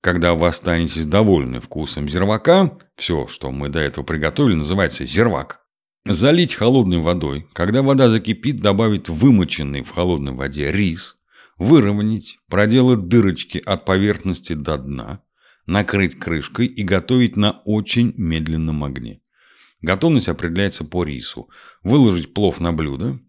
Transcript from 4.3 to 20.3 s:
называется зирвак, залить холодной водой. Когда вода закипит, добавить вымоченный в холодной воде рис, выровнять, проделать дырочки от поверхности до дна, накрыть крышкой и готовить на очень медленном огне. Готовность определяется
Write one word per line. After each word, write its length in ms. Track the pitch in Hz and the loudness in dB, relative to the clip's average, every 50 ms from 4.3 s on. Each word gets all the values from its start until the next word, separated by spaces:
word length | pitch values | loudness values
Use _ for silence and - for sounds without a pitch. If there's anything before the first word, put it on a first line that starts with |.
| 73 - 143 127 95 | 0 2 2 2 2
называется 500 | 80 76 73 92 101 92 78 - - - | 0 0 -2 0 0 0 -2 -2 -6 -10
зирвак, 580 | 60 67 90 117 117 92 69 69 - - _ _ _ _ _ _ _ _ _ _ | -4 0 0 0 2 0 -4 -6 -10 -16 _ _ _ _ _ _ _ _ _ _
залить 500 | - 104 - 104 139 160 170 175 - - | -2 -2 2 4 4 4 4 2 0 -2
холодной 440 | - 107 117 131 135 117 95 90 85 | 0 2 4 4 4 4 4 2 0
водой. 500 | 80 82 90 87 76 73 69 71 - _ _ | 2 0 0 0 -2 -4 -6 -6 -10 _ _
Когда 300 | - 87 95 107 131 135 | -4 -2 0 0 0 2
вода 260 | 135 139 131 131 120 | 2 4 4 6 4
закипит, 520 | 110 110 92 110 107 - - 139 143 110 | 4 2 0 -2 -4 -2 -2 -4 -4 0
добавить 480 | - 104 98 98 113 110 104 95 - - | 2 2 2 4 2 2 0 -2 -4 -6
вымоченный 760 | 82 78 104 139 127 101 87 - - - 76 69 69 69 64 | -2 2 4 6 6 6 4 0 -2 -6 -6 -6 -6 -8 -10
в 80 | - | -8
холодной 440 | - - 87 90 87 73 69 69 65 | -4 -2 0 0 0 -2 -2 -6 -6
воде 360 | 64 67 69 69 73 73 73 | -6 -6 -8 -6 -4 -4 -2
рис, 460 | 80 98 104 92 80 90 - - _ _ _ _ _ _ - _ _ _ | 0 0 0 0 -2 -6 -10 -16 _ _ _ _ _ _ -20 _ _ _
выровнять, 800 | 87 113 160 156 110 101 104 104 104 110 110 104 - - - _ _ _ | 2 4 6 6 6 4 0 0 0 -2 -2 -4 -6 -12 -20 _ _ _
проделать 600 | - 95 104 107 113 131 127 127 123 107 95 85 | 0 2 2 4 4 4 6 4 4 2 2 2
дырочки 500 | 117 120 107 98 90 - - _ - - | 4 4 4 4 0 -2 -8 _ -10 -10
от 260 | - - 98 85 - | -4 -4 -4 -4 -2
поверхности 680 | - 95 95 98 104 104 104 - 95 90 - - - 85 | 0 0 2 2 2 0 -2 -4 -6 -6 -6 -6 -10 -8
до 260 | 78 71 87 78 71 | -6 -4 -6 -6 -6
дна, 440 | 65 69 69 64 55 53 78 101 _ _ _ _ _ _ _ _ _ | -6 -10 -10 -10 -10 -12 -14 -16 _ _ _ _ _ _ _ _ _
накрыть 500 | - 87 101 101 - - 101 95 87 65 | -2 0 0 0 0 0 0 0 0 -2
крышкой 500 | - - 82 82 78 71 - - - 120 | -6 -8 -6 -6 -6 -6 -8 -4 -4 -4
и 180 | 120 - - 104 | -4 -2 -6 -2
готовить 520 | 87 95 92 85 - 131 127 123 110 - | 0 0 0 2 2 2 2 2 2 2
на 260 | 101 104 104 - - _ | 0 0 0 0 -4 _
очень 500 | 104 107 107 101 - - 120 120 117 - | -2 -2 -2 -2 -2 0 0 0 0 0
медленном 680 | - 101 80 82 80 78 78 80 80 80 80 78 73 73 | -2 -4 -2 -2 -2 -2 -4 -4 -2 -2 -2 -4 -4 -4
огне. 360 | 71 67 67 60 57 53 - _ _ _ _ _ _ _ _ _ _ _ _ | -6 -8 -10 -12 -14 -16 -18 _ _ _ _ _ _ _ _ _ _ _ _
Готовность 480 | - 80 95 95 - 165 160 127 90 | -2 -2 -2 2 2 2 2 2 2
определяется 560 | - | 0